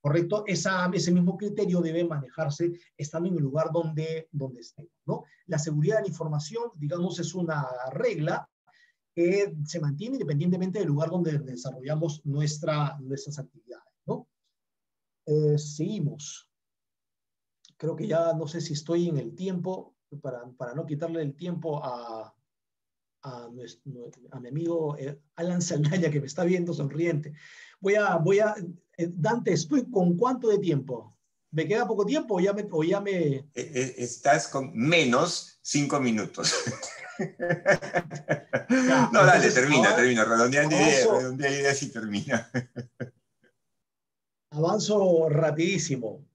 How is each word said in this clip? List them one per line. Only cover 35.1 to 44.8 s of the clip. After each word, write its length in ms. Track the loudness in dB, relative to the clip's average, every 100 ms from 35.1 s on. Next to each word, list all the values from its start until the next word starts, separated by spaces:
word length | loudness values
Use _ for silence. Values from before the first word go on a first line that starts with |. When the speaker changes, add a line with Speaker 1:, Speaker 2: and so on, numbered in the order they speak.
| 4 4 0 -8 _
Speaker 2:
cinco 380 | -2 0 2 2
minutos. 540 | 2 0 -2 -2 -2 0
<laughs> 60 | -4 -6 -10 -14 -16 -8
Speaker 1:
Ya, 1900 | -8 -6 -2 0 2 2 2 -4 -4 -12 -4 -4 -2 -6 0 2 4 6 6
Speaker 2:
No, 80 | 8
dale, 260 | 8 8 6
Speaker 1:
entonces, 80 |
Speaker 2:
termina, 360 | 4 4 6 6
Speaker 1:
avan-, 60 | 6
Speaker 2:
termina, 280 | 4 4
redondea 380 | 4 4 4 4
la 60 | 4
idea, 360 | 4 6 6
Speaker 1:
avanzo. 140 | 6 4
Speaker 2:
redondea 320 | 2 -2 -2
la 60 | 2
idea 160 | 2
si 180 | 0 -2
termina. 580 | -6 -4 -4 -2 -4 -2
<laughs> 600 | -6 -6 -12 -14 _ -12 _ _ _ _ _ _ _ _ _ _ _ _ _ _
Speaker 1:
Avanzo 800 | -2 0 2